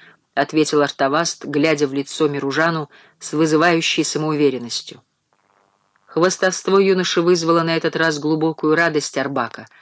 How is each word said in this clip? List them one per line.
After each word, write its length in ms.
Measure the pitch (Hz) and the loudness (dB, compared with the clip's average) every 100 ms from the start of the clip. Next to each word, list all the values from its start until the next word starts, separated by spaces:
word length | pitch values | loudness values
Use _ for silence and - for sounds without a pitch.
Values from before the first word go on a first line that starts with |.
| - _ _ | -20 _ _
ответил 460 | - 143 156 151 147 | -4 -2 2 2 2
Артаваст, 640 | 143 - 135 147 170 - | 0 0 0 0 -2 -6
глядя 420 | - 147 151 151 143 | -6 0 0 2 0
в 60 | |
лицо 360 | 139 139 - 151 | -2 -6 -2 -2
Миружану 600 | 143 139 135 165 165 147 - - _ | -2 -4 -2 0 -2 -6 -14 -20 _
с 160 | - | -8
вызывающей 680 | 147 160 151 170 165 165 - | 0 2 4 4 2 0 -2
самоуверенностью. 1000 | 151 147 156 151 143 127 120 - - - _ _ _ _ _ _ _ _ _ _ _ | -2 -2 -2 2 2 0 -6 -10 -12 -20 _ _ _ _ _ _ _ _ _ _ _
Хвастовство 720 | - 180 185 185 185 - 190 | 0 0 2 -2 -2 0 2
юноши 420 | 196 185 175 - | 4 2 0 0
вызвало 420 | 170 180 165 170 | 2 2 2 2
на 140 | 165 165 | 2 0
этот 180 | 165 | -2
раз 240 | 156 165 147 | 0 -2 0
глубокую 560 | 147 156 160 156 151 | -2 0 0 -2 0
радость 420 | 156 170 151 - - | 2 2 0 -4 -4
Арбака, 500 | 135 135 117 - 110 _ | -4 -4 -6 -8 -20 _